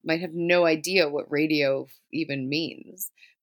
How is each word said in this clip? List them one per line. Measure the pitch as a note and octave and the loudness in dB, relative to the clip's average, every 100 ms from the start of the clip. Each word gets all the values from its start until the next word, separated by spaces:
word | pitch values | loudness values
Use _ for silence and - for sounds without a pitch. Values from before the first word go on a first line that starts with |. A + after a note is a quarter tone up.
might | - E3 | -4 -4
have | F3 | -4
no | E3+ E3+ F3 E3+ | -4 2 4 4
idea | D#3 D#3 F#3+ D3 | 2 2 2 2
what | C#3+ - | -2 -2
radio | D3 D#3 D3+ C#3 C3+ C3+ - _ | -2 2 2 2 0 -6 -18 _
even | D#3 D3+ C#3 C3 | -8 -6 -6 -4
means | D3+ D#3+ - - F#3 - - _ _ | -4 -4 -10 -18 -16 -16 -16 _ _